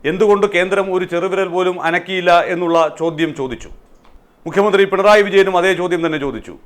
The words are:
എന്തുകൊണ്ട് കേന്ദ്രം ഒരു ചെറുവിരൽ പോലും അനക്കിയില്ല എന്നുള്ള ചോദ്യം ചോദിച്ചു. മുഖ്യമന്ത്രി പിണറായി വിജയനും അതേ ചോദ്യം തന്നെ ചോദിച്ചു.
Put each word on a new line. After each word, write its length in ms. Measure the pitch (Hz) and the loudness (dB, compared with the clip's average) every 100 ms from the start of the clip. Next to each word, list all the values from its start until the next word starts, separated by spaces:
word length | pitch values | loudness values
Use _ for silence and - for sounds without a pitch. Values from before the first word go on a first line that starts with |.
| 139 | -4
എന്തുകൊണ്ട് 360 | 180 214 202 202 | 0 2 2 2
കേന്ദ്രം 320 | 170 185 202 196 | 0 0 -2 -2
ഒരു 100 | 180 185 | -4 -4
ചെറുവിരൽ 380 | 170 185 185 185 | -4 -4 -4 -4
പോലും 220 | 175 185 180 160 | -2 -4 -2 -2
അനക്കിയില്ല 420 | 175 175 190 175 170 - | -4 -4 -2 2 2 2
എന്നുള്ള 260 | 175 175 165 156 151 | -4 0 2 0 -2
ചോദ്യം 300 | 165 151 160 139 | -6 -2 -4 -4
ചോദിച്ചു. 280 | 131 113 - - _ _ _ - _ _ 165 | -8 -8 -14 -20 _ _ _ -20 _ _ -4
മുഖ്യമന്ത്രി 380 | 190 208 190 196 | 0 2 4 2
പിണറായി 300 | 190 202 208 202 | 4 6 6 4
വിജയനും 300 | 196 190 185 | 2 4 2
അതേ 120 | 185 175 | 0 0
ചോദ്യം 200 | 180 170 165 | -2 -2 -2
തന്നെ 120 | 156 | -2
ചോദിച്ചു. 300 | 139 110 90 85 | -6 -8 -14 -20